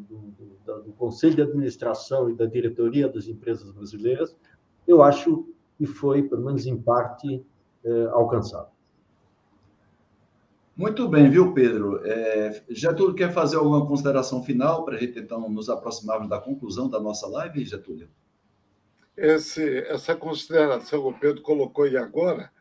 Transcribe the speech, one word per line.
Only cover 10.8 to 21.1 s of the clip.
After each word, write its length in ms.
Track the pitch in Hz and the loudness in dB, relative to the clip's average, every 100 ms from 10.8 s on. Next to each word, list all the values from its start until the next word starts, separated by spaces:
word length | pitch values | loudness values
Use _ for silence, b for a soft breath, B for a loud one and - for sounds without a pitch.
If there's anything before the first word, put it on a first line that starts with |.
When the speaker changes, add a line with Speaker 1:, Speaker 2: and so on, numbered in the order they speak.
| 208 214 233 | -4 -2 2
Speaker 2:
bem, 220 | 151 139 | 8 8
viu, 240 | 170 180 | 10 6
Pedro? 480 | 139 120 107 101 104 98 | 6 2 2 -2 -4 -4
É, 580 | 113 113 110 107 104 - | -4 -2 -2 -2 -6 -14
Getúlio, 440 | 117 160 175 190 | -4 -2 2 2
quer 180 | 185 175 | 2 -2
fazer 260 | 170 151 156 | 0 0 2
alguma 280 | 151 147 143 | 2 2 2
consideração 580 | 139 143 135 127 127 | 0 0 0 0 -4
final 400 | 123 123 143 165 | -2 0 0 0
pra 140 | 160 113 | -4 -6
gente, 220 | 123 120 | -6 -8
então, 280 | 104 113 113 | -12 -10 -8
nos 200 | 107 107 | -8 -6
aproximarmos 600 | 113 113 107 107 110 104 | -6 -6 -10 -6 -6 -4
da 100 | 104 | -8
conclusão 500 | 135 139 107 98 131 | -6 -10 -8 -6 -4
da 100 | 113 | -4
nossa 280 | 107 104 98 | -6 -8 -8
live, 380 | 123 170 151 98 | -8 -8 -8 -8
Getúlio? 440 | 101 - 80 82 _ _ _ _ _ _ _ _ _ _ - | -10 -14 -18 -18 _ _ _ _ _ _ _ _ _ _ 0
Speaker 3:
Esse, 600 | 156 156 - 165 156 131 - | 2 2 0 -4 -2 -2 -4
essa 260 | 139 - 165 | -6 -4 -6
consideração 840 | 156 156 - 160 151 120 - 151 | -6 -10 0 2 4 2 -2 -4
que 60 | |
o 120 | 131 | -4